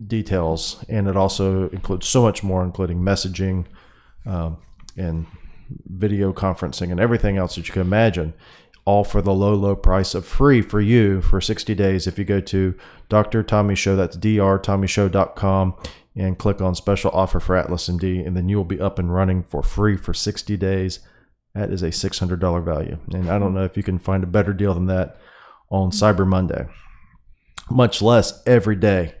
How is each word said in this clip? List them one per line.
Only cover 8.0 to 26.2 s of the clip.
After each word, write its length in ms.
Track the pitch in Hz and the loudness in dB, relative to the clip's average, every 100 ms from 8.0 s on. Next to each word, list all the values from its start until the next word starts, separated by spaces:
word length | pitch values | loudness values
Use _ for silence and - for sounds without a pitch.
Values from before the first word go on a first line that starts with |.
| 113 90 80 - - - _ _ | 2 2 -4 -8 -18 -20 _ _
all 180 | - 101 | 0 2
for 180 | 101 104 | 2 0
the 120 | 95 | 2
low, 200 | 95 101 | 2 2
low 200 | 104 98 | 2 0
price 400 | 98 - 92 95 | 2 4 4 2
of 100 | 92 | -4
free 380 | - - 139 127 | -2 4 6 6
for 180 | - 104 | 4 0
you 400 | 104 120 104 95 | 4 4 4 4
for 200 | - 98 | 4 4
sixty 340 | - 107 - | 2 -4 -2
days. 320 | 101 98 95 92 | 0 2 2 -2
If 140 | 92 | -4
you 40 | |
go 140 | 95 101 | -2 -2
to 340 | 90 95 95 90 - - - | 0 0 0 -2 -12 -20 0
Doctor 340 | 107 104 113 | 2 2 0
Tommy 320 | 104 104 101 | 0 2 2
Show, 220 | 98 98 98 | 0 2 2
that's 200 | 92 87 | 0 -2
D 220 | 104 107 | 0 2
R 220 | 98 95 | 2 2
Tommy 260 | - 98 95 | 0 -2 0
Show 220 | - 98 | 0 2
dot 260 | 95 92 | 2 0
com, 400 | - 98 95 92 - - - _ | 0 0 2 0 -2 -12 -20 _
and 240 | - 95 90 | -6 -4 -2
click 220 | 107 98 | -2 0
on 160 | 92 87 | -2 -2
special 340 | - 98 - | -2 0 0
offer 280 | - 95 - | 0 0 0
for 160 | - 92 | 0 0
Atlas 320 | - 87 - | 0 -4 -4
M 100 | 87 | -4
D, 220 | 92 92 | -2 -4
and 160 | 90 90 | -4 -2
then 120 | 90 | 0
you'll 140 | 101 | -2
be 180 | 87 92 | -2 -2
up 200 | 95 95 | -2 -2
and 120 | 87 | -2
running 300 | 90 95 92 | 0 2 0
for 180 | 85 73 | -2 -4
free 320 | - - 107 95 | -2 2 2 2
for 180 | - | -2
sixty 420 | 87 - - - 104 | -4 -4 -6 -6 -2
days. 440 | 95 95 92 - - _ _ _ _ | 0 0 -2 -6 -14 _ _ _ _
That 160 | 104 101 | -8 -6
is 120 | 98 | -4
a 80 | 85 | -4
six 280 | - 98 - | -4 -6 -4
hundred 180 | 92 90 | -4 -2
dollar 220 | 90 85 | 0 0
value. 380 | 85 76 78 - - | -2 -4 -4 -8 -8
And 160 | 92 90 | -6 -2
I 80 | 101 | 0
don't 140 | 98 | 0
know 100 | 95 | 0
if 120 | 92 - | -2 -4
you 40 | |
can 160 | 98 92 | -4 -4
find 240 | - 95 | -2 -2
a 40 | 90 | 0
better 240 | 101 101 | 0 0
deal 220 | 95 101 | 0 0
than 120 | 87 92 | 0 0
that 300 | 92 90 - - - - - _ | 0 -2 -8 -20 -20 -20 -20 _
on 200 | 98 92 | -2 0
Cyber 360 | - 107 92 | 2 2 4